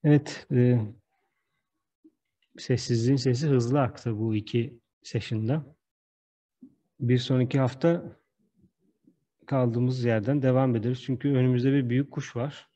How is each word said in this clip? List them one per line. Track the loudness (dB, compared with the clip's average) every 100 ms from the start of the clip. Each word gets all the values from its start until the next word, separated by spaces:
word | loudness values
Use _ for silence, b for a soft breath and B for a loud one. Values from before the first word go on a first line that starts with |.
Evet, | 6 4 2 -16 -2
e, | 2 4 2 -2 -10 _ _ _ _ _ _ _ _ _ _ _ _ _ _ _ -18
sessizliğin | -2 -2 0 0 2 2
sesi | 0 0 2
hızlı | 2 2 0
aktı | 0 -2 -6 -4
bu | -2
iki | -2 -2 -4 -4 -10 _ _
session'da. | -8 -8 -4 -4 -2 -2 -4 _ _ _ _ _ _ _ _ _ -20 _ _ _
Bir | 0 0
sonraki | 2 0 2 0
hafta | 0 0 0 0 -4 -18 _ _ _ _ _ _ _ _ _ _ _ _ -4
kaldığımız | 0 0 0 -2 0
yerden | 0 0 0 0
devam | 2 2 2 0
ederiz. | -2 -4
Çünkü | -6 -4 0
önümüzde | 2 2 2 2
bir | 2 0
büyük | -2 -2
kuş | -8 -8 -6
var. | -6 -8 -20